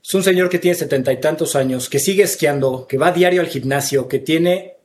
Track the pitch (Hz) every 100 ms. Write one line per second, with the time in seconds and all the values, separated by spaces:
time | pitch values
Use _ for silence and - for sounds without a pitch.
0 | - 190 190 180 180 175 175 170 151 139
1 | 131 127 151 160 160 139 131 127 123 139
2 | 196 190 180 - 156 143 135 127 127 135
3 | 143 170 180 180 160 135 127 139 135 139
4 | 123 135 135 160 175 185 - -